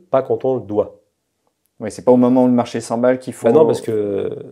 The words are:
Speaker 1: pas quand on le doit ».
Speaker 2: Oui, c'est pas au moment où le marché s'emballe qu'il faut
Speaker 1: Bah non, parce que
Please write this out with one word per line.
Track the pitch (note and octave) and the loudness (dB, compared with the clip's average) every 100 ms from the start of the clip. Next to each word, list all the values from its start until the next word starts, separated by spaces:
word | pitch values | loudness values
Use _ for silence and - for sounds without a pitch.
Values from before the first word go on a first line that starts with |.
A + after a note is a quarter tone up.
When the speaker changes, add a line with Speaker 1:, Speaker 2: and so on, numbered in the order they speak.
| _ | _
Speaker 1:
pas | C3+ | -2
quand | C3 A2+ C3 | -2 -4 -2
on | |
le | B2+ | -4
doit ». | G2+ G#2 G2 - _ _ _ _ _ _ _ - | -4 -2 -4 -4 _ _ _ _ _ _ _ -14
Speaker 2:
Oui, | G#2+ | -12
c'est | - | -4
pas | G#2+ | 2
au | B2 | 4
moment | B2 B2+ | 4 4
où | B2+ | 4
le | |
marché | B2 A2+ A#2+ | 2 0 -4
s'emballe | - A#2 B2 B2+ | -6 -2 0 0
qu'il | B2 | -4
faut | A2+ A#2 | -4 2
Speaker 1:
Bah | |
non, | A#2 A#2 | 4 4
parce | - | 2
que | - G#2+ G#2 G2 - - - | -2 -4 -2 -4 -6 -8 -14